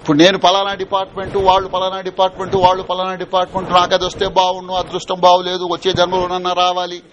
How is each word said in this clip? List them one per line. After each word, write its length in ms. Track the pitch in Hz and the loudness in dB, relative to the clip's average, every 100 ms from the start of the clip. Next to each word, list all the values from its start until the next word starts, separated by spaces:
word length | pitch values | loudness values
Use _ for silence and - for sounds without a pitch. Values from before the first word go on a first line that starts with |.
ఇప్పుడు 180 | - 147 | 0 4
నేను 200 | 170 196 | 4 6
పలానా 360 | 180 190 196 | 2 2 0
డిపార్ట్‌మెంట్, 640 | 196 190 196 190 196 190 196 | -4 -4 -4 -4 -8 -6 0
వాళ్ళు 320 | 190 185 185 | 4 2 2
పలానా 320 | 180 185 190 | -4 -4 -4
డిపార్ట్‌మెంట్, 560 | 185 180 185 190 185 190 | -8 0 0 0 -2 2
వాళ్ళు 260 | 180 185 | 4 2
పలానా 320 | 185 180 185 | -2 -4 -4
డిపార్ట్‌మెంట్, 560 | 185 185 185 180 190 170 | -6 -2 -2 0 -4 -4
నాకు 240 | 175 175 | -2 0
అది 100 | 185 | 0
వస్తే 240 | 180 - 196 | -2 -4 -2
బాగుండు, 440 | 185 185 185 180 | 0 0 -2 -4
అదృష్టం 480 | 185 175 180 - 185 | -6 -4 -8 -6 2
బాగులేదు, 440 | 180 180 180 180 | 4 4 2 -4
వచ్చే 280 | 180 170 185 | -4 -2 -2
జన్మలోనన్నా 600 | 175 175 185 180 180 180 | 0 0 0 -2 -2 -2
రావాలి, 500 | 180 180 180 180 175 - | 0 0 0 -4 -8 -16